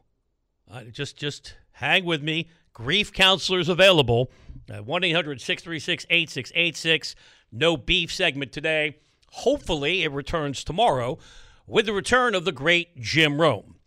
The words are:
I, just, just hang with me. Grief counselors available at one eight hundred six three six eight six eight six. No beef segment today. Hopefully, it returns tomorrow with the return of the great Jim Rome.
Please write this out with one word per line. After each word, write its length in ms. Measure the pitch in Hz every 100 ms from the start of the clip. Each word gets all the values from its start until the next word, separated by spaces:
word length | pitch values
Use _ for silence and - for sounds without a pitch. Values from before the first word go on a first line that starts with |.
| _ _ _ _ _ _ _
I, 120 | 123
just, 340 | 117 110 143 -
just 380 | 143 - - - _
hang 340 | - 131 180 175
with 160 | 160
me. 260 | 151 160 165 _ _
Grief 400 | - 117 196 208
counselors 560 | - 190 196 - 185 165
available 640 | 170 190 170 120 117 127 - - - -
at 160 | 104 104
one 180 | 175
eight 80 | 180
hundred 280 | 160 151 131
six 220 | - 180
three 160 | 175 160
six 280 | - 165 -
eight 220 | 170 151
six 200 | 135 117
eight 220 | 175 170 143
six. 380 | 160 156 - - - _ _
No 220 | 110 160 156
beef 360 | 110 180 165
segment 400 | - 175 139 135
today. 460 | 151 156 156 151 - _ _ _
Hopefully, 720 | - - 285 - 160 143 185
it 100 | 160
returns 520 | 139 - 165 143 127
tomorrow 540 | - 165 233 131 123 131 - - - - -
with 200 | 202 214
the 60 |
return 420 | 202 - 247 247
of 100 | 185
the 80 | 170
great 480 | 123 147 175 170 -
Jim 400 | 107 143 156 143
Rome. 360 | 160 104 - -